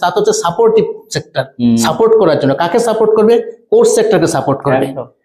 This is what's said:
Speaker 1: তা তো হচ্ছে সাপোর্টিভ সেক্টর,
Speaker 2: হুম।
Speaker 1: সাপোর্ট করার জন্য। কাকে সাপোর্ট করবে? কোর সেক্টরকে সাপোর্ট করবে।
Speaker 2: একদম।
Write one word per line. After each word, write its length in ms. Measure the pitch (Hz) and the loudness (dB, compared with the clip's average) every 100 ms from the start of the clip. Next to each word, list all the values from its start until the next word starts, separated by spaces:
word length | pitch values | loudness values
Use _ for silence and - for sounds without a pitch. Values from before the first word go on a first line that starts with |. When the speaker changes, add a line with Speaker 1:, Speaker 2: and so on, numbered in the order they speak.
Speaker 1:
তা 80 | 180 | -4
তো 100 | 208 | 0
হচ্ছে 140 | 208 | -2
সাপোর্টিভ 520 | - 170 170 226 220 - - - | -2 -4 0 2 2 -2 -6 -12
সেক্টর, 280 | - - 143 | -12 -8 -8
Speaker 2:
হুম। 340 | - - 120 113 | -8 -2 0 2
Speaker 1:
সাপোর্ট 440 | 117 156 226 220 | 0 0 2 4
করার 200 | 175 143 | 2 2
জন্য। 160 | - - | 0 -2
কাকে 240 | 170 240 | -2 -2
সাপোর্ট 360 | 226 220 220 220 | -2 0 0 2
করবে? 260 | 214 233 - - - | 2 2 -2 -12 0
কোর 160 | 220 - | 2 2
সেক্টরকে 420 | 233 214 185 165 | 2 0 0 0
সাপোর্ট 340 | 143 139 135 | -2 -4 -4
করবে। 240 | 143 131 135 | -2 -2 -4
Speaker 2:
একদম। 200 | 135 117 _ | -8 -14 _